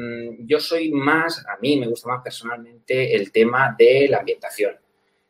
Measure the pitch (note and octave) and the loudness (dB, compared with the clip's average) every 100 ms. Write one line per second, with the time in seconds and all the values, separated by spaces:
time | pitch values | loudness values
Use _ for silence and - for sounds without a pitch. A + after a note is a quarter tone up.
0 | A#2+ A#2 A#2 A#2 A#2 D3 - E3 D#3+ C#3+ | -8 -8 -10 -12 -2 -2 0 -4 -2 -2
1 | C#3 D#3+ E3 - - G2+ B2+ D3 A#2 A#2 | 2 2 0 -6 -10 -6 0 0 0 -6
2 | A#2+ B2 A#2+ - A2+ A#2+ - - - C3 | -6 -8 -8 -14 -12 -12 -14 -14 -4 -2
3 | A#2 A2+ G2 A2 A2+ B2 C3+ - A#2 C3 | 0 -2 0 2 2 2 0 6 6 8
4 | C#3 A2 F#2+ F#2+ - - G2+ - _ _ | 4 2 -2 -6 -8 -4 -4 -4 _ _
5 | _ _ _ | _ _ _